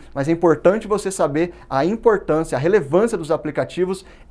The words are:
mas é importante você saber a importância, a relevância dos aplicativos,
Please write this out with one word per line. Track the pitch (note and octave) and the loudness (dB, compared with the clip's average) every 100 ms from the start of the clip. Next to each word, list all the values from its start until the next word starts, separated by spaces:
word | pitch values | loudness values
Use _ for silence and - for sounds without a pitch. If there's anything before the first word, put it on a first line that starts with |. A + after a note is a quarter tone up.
| - | -10
mas | C#3 C#3 | -6 -2
é | |
importante | E3 E3+ D3+ E3+ G#3 G#3 | 2 2 4 4 2 -2
você | G3+ F#3+ | -4 -4
saber | F#3 D#3+ C#3 F3 - - | -2 0 0 -2 -6 -6
a | C3 | -2
importância, | D#3+ A3+ A#3+ G3+ - D#3 D#3+ B2+ | -2 2 2 2 0 -2 0 -2
a | |
relevância | D3+ G#3 C#3 E3 A3+ G#3 | 2 2 2 2 2 -2
dos | D3+ | -4
aplicativos, | D#3 D#3 C#3+ C3 - F3+ F#3 - - - | -4 -2 -4 -4 -2 -4 -4 -10 -20 -6